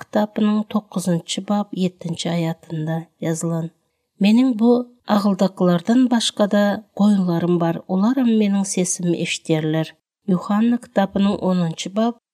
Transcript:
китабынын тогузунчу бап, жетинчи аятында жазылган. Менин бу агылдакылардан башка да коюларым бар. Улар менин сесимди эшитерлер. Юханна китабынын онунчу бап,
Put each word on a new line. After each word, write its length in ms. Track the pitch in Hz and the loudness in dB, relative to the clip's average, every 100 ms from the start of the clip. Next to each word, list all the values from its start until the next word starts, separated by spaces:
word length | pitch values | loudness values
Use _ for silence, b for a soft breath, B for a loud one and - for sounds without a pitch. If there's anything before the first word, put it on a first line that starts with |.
китабынын 640 | - 214 214 - 214 214 | -4 -2 -2 0 0 0
тогузунчу 800 | 214 214 - 190 185 170 - - | -2 -4 -4 -6 -2 -2 -2 -10
бап, 300 | 190 208 208 185 | -2 -4 -2 -4
жетинчи 540 | 185 - 170 165 175 | -4 -4 -10 -6 -4
аятында 640 | 170 165 170 - 160 156 165 165 _ | -2 -2 -6 -8 -8 -4 -6 -8 _
жазылган. 460 | 165 160 170 165 165 - _ _ _ _ | -6 -4 -2 -4 -6 -12 _ _ _ _
Менин 360 | 196 226 262 220 | 4 4 4 2
бу 140 | 233 240 247 _ | 4 2 0 _
агылдакылардан 1000 | - 208 202 185 190 - 180 175 175 240 254 | -2 0 2 2 0 2 2 2 2 2 2
башка 380 | 240 - - 202 | 0 -2 -2 0
да 140 | 208 202 196 - - | 2 0 -2 -8 0
коюларым 600 | 208 196 180 165 170 175 | 2 4 2 0 0 0
бар. 240 | 165 170 - | 0 -2 -4
Улар 360 | 190 214 269 | 0 0 2
менин 400 | 240 220 208 196 | 2 2 2 0
сесимди 560 | 196 - 180 - 175 165 170 | -2 -2 -2 -2 -2 -2 -2
эшитерлер. 640 | - - 156 156 160 156 - _ _ | -6 -2 0 0 -2 -4 -8 _ _
Юханна 540 | - 180 - 208 233 240 | -2 -2 0 0 2 0
китабынын 580 | - - 196 196 196 208 | -2 -2 0 0 0 0
онунчу 540 | 185 180 170 165 - | 0 0 -2 -4 -6
бап, 260 | 196 226 233 _ | -2 -2 -4 _